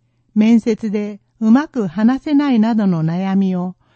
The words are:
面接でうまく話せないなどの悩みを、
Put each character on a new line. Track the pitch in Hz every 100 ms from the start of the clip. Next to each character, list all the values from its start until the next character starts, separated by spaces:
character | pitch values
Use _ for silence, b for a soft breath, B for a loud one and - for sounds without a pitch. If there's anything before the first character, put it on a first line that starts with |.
| _ _ _
面 | 208 220 233
接 | 233 214 220
で | 208 208 202 _ _
う | 220
ま | 247 311
く | - 208
話 | 214 220 269
せ | 320
な | 285 285
い | 233
な | 220
ど | 220 196
の | 165
悩 | 160 175 190 190
み | 190
を、 | 180 180 - _